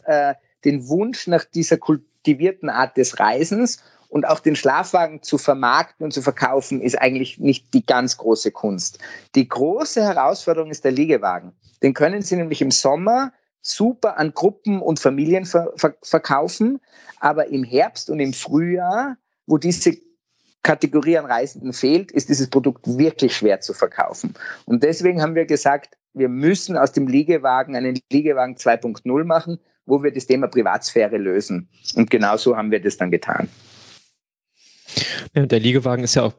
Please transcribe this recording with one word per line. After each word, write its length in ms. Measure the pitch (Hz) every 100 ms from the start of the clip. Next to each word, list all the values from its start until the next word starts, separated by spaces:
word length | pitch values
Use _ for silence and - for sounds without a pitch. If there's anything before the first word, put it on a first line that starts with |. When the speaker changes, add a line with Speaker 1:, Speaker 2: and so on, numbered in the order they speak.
Speaker 1:
äh, 300 | - 151 143 135 _ _
den 240 | 147 143 123
Wunsch 380 | 165 220 254 -
nach 180 | 170
dieser 320 | - 170 160 160
kultivierten 920 | - 151 - _ - 135 175 190 151
Art 260 | 117 131 -
des 220 | 123 -
Reisens 640 | 104 123 165 208 240 - _ _ _
und 180 | 151 147
auch 140 | 156
den 160 | - 147
Schlafwagen 640 | 139 143 175 185 165 156
zu 160 | - 143
vermarkten 640 | - 127 123 139 165 _
und 80 | 156
zu 100 | 139
verkaufen, 580 | 131 - 131 135 131 131
ist 200 | 120 -
eigentlich 380 | 131 131 127 -
nicht 340 | 139 135 -
die 120 | 131
ganz 320 | - 123 123 -
große 320 | 113 110 107
Kunst. 480 | - 110 92 - - - - -
Die 140 | - 123
große 540 | 110 147 214 311 -
Herausforderung 680 | 208 170 135 202 - 160 156
ist 140 | 143
der 80 | 139
Liegewagen. 600 | 131 156 131 98 90 87 - _ _
Den 120 | 135
können 280 | 131 147 202
Sie 140 | 196 180
nämlich 240 | 165 151
im 80 | 135
Sommer 640 | 123 139 151 190 240 269 - _ _
super 560 | - - 220 240 220 -
an 160 | 151
Gruppen 480 | - 185 - 214 196
und 180 | 170 156
Familien 460 | 143 139 151 180 180
ver-, 260 | 170 165 -
ver-, 200 | 156 -
verkaufen, 800 | - 160 - 143 165 - 220 269 - _ - -
aber 260 | 147 151 151
im 180 | 139
Herbst 460 | 123 123 175 - -
und 100 | 156
im 120 | 135
Frühjahr, 840 | 127 - 147 175 180 175 202 277 254 _ _ -
wo 100 | 151
diese 400 | 175 180 - - _ _ _ _ _ _
Kategorie 560 | - 151 151 147 143 165
an 80 | 143
Reisenden 460 | 117 139 - 127
fehlt, 400 | 123 131 165 190
ist 160 | - -
dieses 220 | 143 131
Produkt 360 | 135 127 - -
wirklich 480 | 123 156 160 131
schwer 260 | - 104 95
zu 120 | -
verkaufen. 640 | 101 92 - - - - - - -
Und 180 | - 117
deswegen 400 | 147 160 180 175
haben 120 | 156
wir 120 | 165 156
gesagt, 500 | 147 143 147 - _ _
wir 160 | 135 131
müssen 480 | 123 151 190 - 160
aus 160 | 135
dem 160 | - 135
Liegewagen 680 | 131 151 165 131 127 131
einen 240 | 127 127 127 -
Liegewagen 440 | 139 151 135 127 127
zwei 200 | - 117
Punkt 300 | 120 107 127
null 180 | 135
machen, 340 | 165 165 165 170 _ _ -
wo 160 | 139
wir 100 | 143
das 140 | 135 -
Thema 220 | 135 131
Privatsphäre 680 | 127 101 107 - - 107 107
lösen. 520 | 98 92 - 92 87 _ - -
Und 140 | 113
genau 260 | 117 101 107
so 200 | - 117
haben 140 | 107
wir 100 | 104
das 140 | 95 -
dann 140 | 90
getan. 380 | 82 - - - - - - - - _ _ _ _ _ _ _ _ - - - - -
Speaker 2:
Ja, 120 | 147 135
der 120 | 117
Liegewagen 460 | 117 131 127 123
ist 100 | 120
ja 100 | -
auch 100 | 113